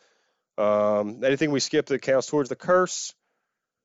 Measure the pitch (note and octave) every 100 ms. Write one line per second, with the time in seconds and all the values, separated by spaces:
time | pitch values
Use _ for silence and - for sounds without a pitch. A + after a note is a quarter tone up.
0 | _ _ _ _ _ - G#2 G#2 G#2 G#2
1 | G#2 A2 C3 C#3 D#3 C3+ - D3+ - C3
2 | - C3 - D3+ B2+ C3 - F3+ F3+ -
3 | - - _ _ _ _ _ _